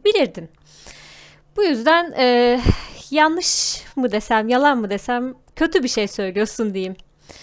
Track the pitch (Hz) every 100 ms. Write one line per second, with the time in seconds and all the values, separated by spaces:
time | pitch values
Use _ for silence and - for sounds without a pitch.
0 | 415 415 240 - 160 _ _ - - -
1 | - - - - _ - 381 233 254 339
2 | 339 - 247 240 240 247 247 - - -
3 | - 294 311 339 - - - - - -
4 | 247 214 - 220 220 247 294 254 208 196
5 | - 247 254 254 _ - 330 349 254 233
6 | 202 - 190 190 220 - 214 190 185 190
7 | - _ - -